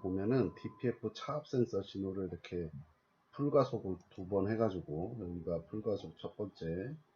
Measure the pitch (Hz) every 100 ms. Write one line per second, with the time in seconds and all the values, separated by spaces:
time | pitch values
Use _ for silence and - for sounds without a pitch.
0 | 95 92 101 131 95 - 113 - 120 -
1 | 110 - - 147 - 135 117 123 98 98
2 | 95 95 92 85 - 90 80 - - _
3 | _ _ _ - 143 143 131 113 95 90
4 | - - 92 98 98 110 110 92 78 73
5 | 98 123 90 87 82 85 - 107 110 98
6 | 82 - - - 98 - 82 85 110 156
7 | -